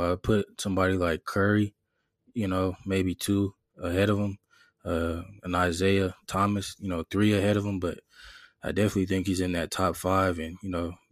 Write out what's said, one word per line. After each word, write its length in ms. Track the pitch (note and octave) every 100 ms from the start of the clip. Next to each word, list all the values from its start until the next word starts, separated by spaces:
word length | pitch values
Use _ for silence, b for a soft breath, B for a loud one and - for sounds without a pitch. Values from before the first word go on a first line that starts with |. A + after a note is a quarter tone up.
| F2
I 40 | F2+
put 460 | - G#2+ - -
somebody 340 | G2+ F#2+ F#2 F#2
like 300 | F2 D#2+ -
Curry, 480 | G2+ G2+ G#2 G2+ - _ _ _ _ _
you 140 | A#2+ G2
know, 280 | F#2 F#2 F2 G2
maybe 300 | F#2+ F#2 F2
two 380 | - G2+ G2 - _ -
ahead 280 | F2 F2+ G#2
of 80 | G2+
him, 200 | G2+ G2 b b b _ F2+
uh, 380 | E2+ E2 E2 F2 -
and 120 | F2+ F2+
Isaiah 600 | F2+ E2 F#2+ G2 F#2 - -
Thomas, 500 | F#2+ G2+ G2+ - -
you 80 | G2
know, 160 | F2 -
three 220 | F#2+ G#2
ahead 240 | G2+ G2+ G#2
of 80 | G2+
him. 160 | F#2+
But 180 | F2 - - B B B B B
I 80 | -
definitely 360 | E2+ G#2 G2+ F#2
think 200 | F#2+ F2+
he's 140 | F2+
in 120 | F2+
that 180 | E2+ D#2
top 240 | - F#2 E2
five. 440 | F#2 F#2+ F#2+ E2+
And, 180 | D#2+ F2+
you 80 | G2
know, 240 | F2 E2 F2 _